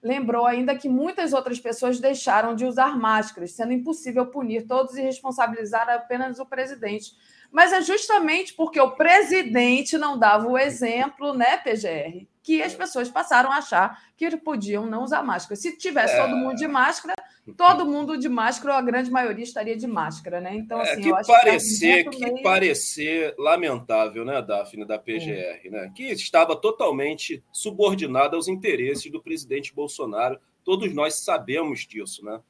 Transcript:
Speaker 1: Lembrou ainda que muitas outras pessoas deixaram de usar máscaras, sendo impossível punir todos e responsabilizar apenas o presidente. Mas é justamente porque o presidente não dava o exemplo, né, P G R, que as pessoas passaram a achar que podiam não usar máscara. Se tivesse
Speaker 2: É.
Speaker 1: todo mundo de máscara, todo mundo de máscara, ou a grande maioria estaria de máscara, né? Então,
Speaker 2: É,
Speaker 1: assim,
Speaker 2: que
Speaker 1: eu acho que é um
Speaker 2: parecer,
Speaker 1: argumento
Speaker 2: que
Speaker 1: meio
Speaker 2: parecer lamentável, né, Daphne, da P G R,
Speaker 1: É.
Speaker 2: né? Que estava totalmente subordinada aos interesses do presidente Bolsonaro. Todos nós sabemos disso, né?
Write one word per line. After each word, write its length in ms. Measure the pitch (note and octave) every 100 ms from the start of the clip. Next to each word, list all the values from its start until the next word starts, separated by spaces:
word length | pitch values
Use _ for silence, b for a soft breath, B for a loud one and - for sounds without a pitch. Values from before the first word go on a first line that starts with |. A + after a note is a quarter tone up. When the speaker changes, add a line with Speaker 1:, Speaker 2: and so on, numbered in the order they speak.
Speaker 1:
Lembrou 460 | A#3 C#4 A#3+ A#3+ A#3+
ainda 280 | B3 B3+ C4
que 140 | C#4
muitas 420 | B3+ D#4 F#4 E4
outras 280 | C4 C4 A#3+
pessoas 400 | A#3 A#3 B3+ B3
deixaram 560 | C4 C4+ - G#3 A3+ A3+
de 100 | B3+
usar 320 | A#3+ C4+ C#4+
máscaras, 540 | A3 A3 G#3+ - F3
sendo 200 | - A#3
impossível 540 | B3+ B3+ D#4+ B3+ B3 B3
punir 400 | C#4+ B3 A3+ A3
todos 300 | B3+ C4 B3+
e 60 |
responsabilizar 840 | C4 C4 C4 B3+ A#3 A3+ G#3+ A3+ A#3
apenas 520 | A#3+ A#3+ B3 C4 B3
o 60 | C4
presidente. 680 | C4 C4 C4+ A3 G#3+ G#3 b b b b
Mas 200 | D#4 F4
é 100 | F#4
justamente 760 | E4+ G4+ - G#4 D#4+ E4 F#4+ -
porque 240 | D#4+ D#4
o 120 | C4
presidente 1040 | B3+ D#4 F#4 D#4 F#4 C4 A#3 A#3+ B3+ - D#4+
não 220 | D4 C4+
dava 300 | A3 G#3+ A3+
o 100 | B3+
exemplo, 760 | C#4 A#3 A#3 A#3 C4+ - C#4+ C4
né, 220 | A#3+ D#4+
P 180 | - A3
G 120 | G#3+
R, 420 | D#3+ D3+ F3+ G3 _
que 220 | - D#4
as 100 | E4+
pessoas 360 | - F4+ B3+ B3
passaram 420 | D4 E4 B3 B3+
a 60 | C#4
achar 440 | C#4+ F3+ G3 B B _
que 180 | E4 D#4+
podiam 500 | D#4 C#4 G3+ G3+ A3+
não 160 | A3
usar 180 | B3+ C#4+
máscara. 340 | C#4+ F3+ - G3+
Se 220 | F4 E4
tivesse 380 | F#4 C#4+ A3+ B3
Speaker 2:
É. 60 |
Speaker 1:
todo 140 | B3+ B3
mundo 200 | C4 B3
de 120 | D4+
máscara, 460 | C#4 C4+ E4+ D#4+ F#4+ - b - -
todo 280 | F4 F4+ D#4
mundo 320 | C#4+ D4 D#4
de 120 | C4
máscara, 440 | A#3+ A3+ B3+ C#4
ou 60 | C4+
a 20 |
grande 300 | B3 A#3+ B3+
maioria 320 | B3+ B3 G#3+
estaria 320 | A#3 - G#3+ A3+
de 100 | B3
máscara, 540 | G#3 D#3 D#3+ F3+ F3
né? 160 | F3+ G#3
Então, 240 | A3 A3+
Speaker 2:
É, 120 | A#3
Speaker 1:
assim, 80 | G#3+
Speaker 2:
que 80 | G3+
Speaker 1:
eu 60 | F3+
acho 100 | G#3+
que 60 |
é 40 | A#3
um 40 |
Speaker 2:
parecer, 580 | A#3 F#3 - G#3+ E3+ F3+
Speaker 1:
argumento 200 | F3 C4+
Speaker 2:
que 140 | A#3+
Speaker 1:
meio 120 | B3+
Speaker 2:
parecer 920 | G3+ F#3+ F#3 C#3 - - D3+ D#3+ D#3 -
lamentável, 840 | D3 E3+ E3 B2 A#2+ A2 A2 A2
né, 180 | A#2 C3+
Daphne, 440 | G#2+ G2+ G2+ G#2+ G#2
da 120 | G#2+
P 220 | - A2+
G 120 | -
R, 360 | G2 F2+ E2+ F#2
Speaker 1:
É. 20 |
Speaker 2:
né? 220 | G#2 F#2+
Que 120 | G3 C4
estava 500 | G3+ - E3+ E3 D#3
totalmente 880 | G#3+ A3 G#3+ C3+ C#3+ D#3 - C#3+ _
subordinada 840 | - G#3+ F#3+ G3+ F#3+ D3+ B2+ C#3+ E3
aos 100 | E3+
interesses 640 | F#3 - B2 B2+ C#3 D3+
do 100 | D#3
presidente 540 | - D#3+ C3+ C#3 C#3 -
Bolsonaro. 640 | D3 - B2+ G#2 B2 C3+ _ _
Todos 300 | - F#3+ G3+
nós 220 | D3 D3+ D3+
sabemos 680 | - E3+ G#2 C#3+ D#3 B2+
disso, 420 | - A2 G2 -
né? 160 | G#2 A2 _